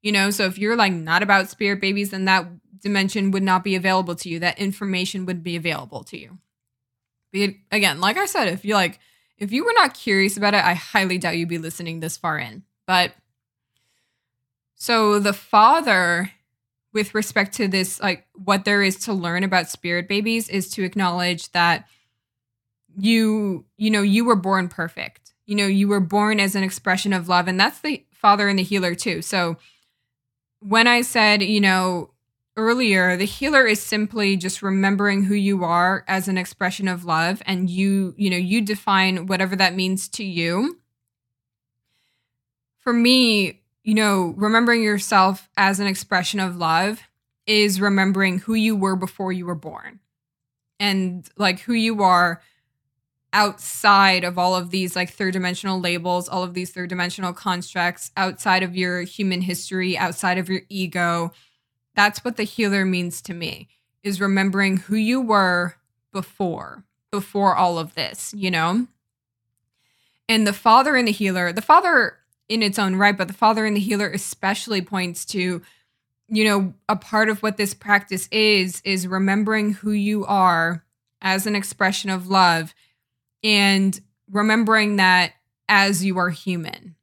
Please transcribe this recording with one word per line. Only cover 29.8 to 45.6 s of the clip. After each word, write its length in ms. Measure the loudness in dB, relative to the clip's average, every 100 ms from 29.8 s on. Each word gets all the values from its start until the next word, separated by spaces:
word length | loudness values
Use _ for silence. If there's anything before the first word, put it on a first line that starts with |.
| _ _ _ _ _ _ _ _
when 280 | 0 4 4
I 140 | 4
said, 400 | 0 2 2 2
you 200 | 2 2
know, 500 | 2 2 0 -4 -8 _ _ _ _ -4
earlier, 580 | 0 2 2 2 2 0
the 100 | -4
healer 400 | -4 0 4 4
is 160 | 0
simply 540 | -2 -4 -4 -2 -2 -2
just 260 | -4 -6
remembering 600 | -2 0 0 2 0 0
who 120 | 0 0
you 280 | 0 0
are 400 | 0 2 2 0 -2
as 200 | -4 -2
an 100 | -4
expression 500 | -4 -4 -4 -2 -4
of 180 | -4 -2
love. 360 | 0 0 -4 -4
And 240 | -2 -2
you, 440 | 0 0 0 -2 -2
you 120 | -2
know, 80 | -2
you 240 | 0 -2
define 680 | -2 -4 0 2 2 0 -4
whatever 280 | -2 -2 0
that 200 | 0 0
means 320 | -2 -4 -6
to 140 | -10
you. 560 | -8 -4 -2 -2 -2 -6 _ _ _ _ _ _ _ _ _ _ _ _ _ _ _ _ _ _ _ _
For 120 | -2
me, 720 | 2 6 6 4 2 0 -4 _ _
you 120 | -2 2
know, 380 | 2 2 0 0
remembering 480 | 2 4 4 2
yourself 680 | 2 -2 2 4 4 2 -8
as 240 | 0